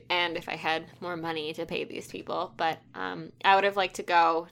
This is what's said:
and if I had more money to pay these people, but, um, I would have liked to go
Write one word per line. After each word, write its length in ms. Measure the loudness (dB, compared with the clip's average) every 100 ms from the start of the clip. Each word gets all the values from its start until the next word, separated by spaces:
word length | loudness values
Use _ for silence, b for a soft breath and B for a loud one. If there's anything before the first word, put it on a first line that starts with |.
| -2
and 240 | 0 0 -2
if 120 | -6
I 60 | -4
had 300 | -2 -2 -4 -10
more 140 | -8 -6
money 380 | -4 -4 -6
to 120 | -6 -6
pay 160 | -4
these 240 | -6 -8 -10
people, 460 | -12 -6 -4 -6 -2
but, 220 | -2 -4 -10 -10
um, 360 | -8 -8 -10 0
I 100 | 6 6
would 80 |
have 140 | 6 2
liked 200 | -2 -4
to 60 |
go 440 | 2 6 6 4 -2